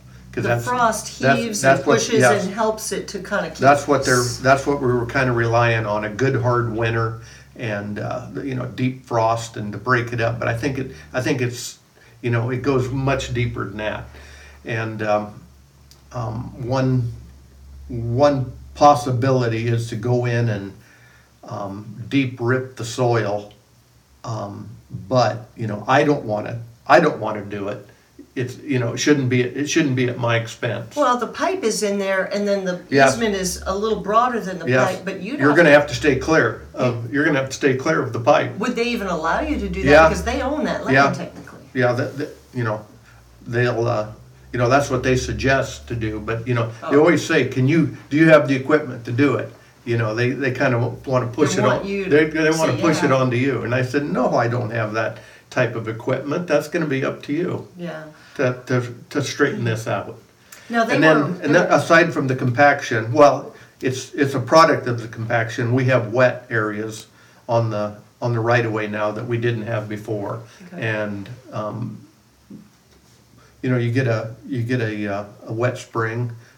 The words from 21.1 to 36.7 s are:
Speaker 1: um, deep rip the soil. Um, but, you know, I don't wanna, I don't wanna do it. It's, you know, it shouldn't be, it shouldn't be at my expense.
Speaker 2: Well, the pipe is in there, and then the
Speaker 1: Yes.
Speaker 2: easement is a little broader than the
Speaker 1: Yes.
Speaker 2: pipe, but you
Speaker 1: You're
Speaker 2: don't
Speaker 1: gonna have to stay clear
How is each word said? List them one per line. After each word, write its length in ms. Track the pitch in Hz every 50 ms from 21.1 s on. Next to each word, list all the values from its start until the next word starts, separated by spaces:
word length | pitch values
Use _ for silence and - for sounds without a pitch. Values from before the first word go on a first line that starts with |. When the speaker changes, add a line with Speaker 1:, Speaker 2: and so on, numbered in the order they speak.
| - - _ _ _ _ -
Speaker 1:
um, 420 | - 107 104 101 98 98 104 107 - 101 123 110
deep 300 | - 135 139 131 120 - -
rip 360 | 120 117 127 131 131 - -
the 100 | - 117
soil. 680 | - - 131 127 120 117 113 104 101 104 104 - - - _ _ _ _ _ _ _ _ _ _ _ _ _ -
Um, 460 | 123 117 107 101 101 101 104 107 - - - - - 123 117 -
but, 420 | - 131 127 120 - - - - - -
you 120 | - 117
know, 160 | 107 104 - -
I 160 | - 131 147 156
don't 200 | 147 143 139 -
wanna, 360 | 113 104 104 107 - - - - - - - -
I 120 | - - 165
don't 200 | 170 - - -
wanna 240 | 104 110 107 104 101
do 260 | 101 104 101 98 104
it. 160 | 104 - - - - _ _ _ _ - - _ -
It's, 220 | 135 123 120 - -
you 200 | - 151 135 123
know, 140 | 117 113 -
it 40 |
shouldn't 300 | 127 - 151 147 139 127 120
be, 120 | 123 123
it 260 | 123 123 - 135 147 147
shouldn't 260 | - 165 151 139 127
be 120 | 127 127
at 100 | 120 117
my 200 | - 120 117 117
expense. 580 | 113 113 - - - 123 117 104 - - - -
Speaker 2:
Well, 220 | 294 285 247 247
the 100 | 247 -
pipe 360 | - - - 294 349 381 - -
is 200 | 220 196 180 214
in 140 | 202 202 202
there, 260 | 196 190 190 190 185 - -
and 140 | 208 208
then 160 | 202 196 196 185
the 180 | 180 180 175 - -
Speaker 1:
Yes. 240 | 131 139 135 - -
Speaker 2:
easement 220 | 226 233 214 196
is 260 | 190 185 180 - - -
a 100 | 175 196
little 240 | 202 208 220 214 180
broader 400 | 165 185 214 226 240 254 240 214
than 200 | 180 185 185 165
the 100 | 151 127
Speaker 1:
Yes. 260 | 131 - - - -
Speaker 2:
pipe, 100 | - -
but 140 | - - -
you 120 | 180 214 285
Speaker 1:
You're 120 | 294 135 147
Speaker 2:
don't 80 | 147
Speaker 1:
gonna 140 | 165 170 147
have 160 | 143 147 143
to 80 | - -
stay 200 | - - 147 127
clear 460 | 123 - 160 160 156 - - - - - -